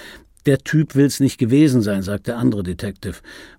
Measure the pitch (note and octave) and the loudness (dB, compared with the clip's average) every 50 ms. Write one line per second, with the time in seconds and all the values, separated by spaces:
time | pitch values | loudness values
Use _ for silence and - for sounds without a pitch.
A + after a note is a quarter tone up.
0 | - - - - - _ _ _ _ - C3+ - - - - D#3 D#3 - - C3+ | -18 -20 -20 -20 -20 _ _ _ _ 0 0 0 0 -2 0 0 0 0 2 2
1 | C#3+ C#3 - - C#3 B2+ - - C3 A2 B2 C#3+ D#3 D3+ B2+ B2 G#2 G#2 G2+ G2 | 2 2 2 0 0 0 0 0 -2 0 4 4 4 4 4 2 0 0 -2 -4
2 | F#2+ F#2 G#2 G#2 - - A#2 A#2 A#2+ C3 A2+ G2+ F#2 F2 F2+ F2 - G#2 G2 - | -4 -6 -6 -6 -6 -8 -6 -2 -2 -2 -2 -2 -4 -6 -6 -6 -8 -10 -10 -8
3 | - G2 E2+ - - - - - - - - | -10 -12 -12 -12 -16 -20 -20 -20 -20 -20 -16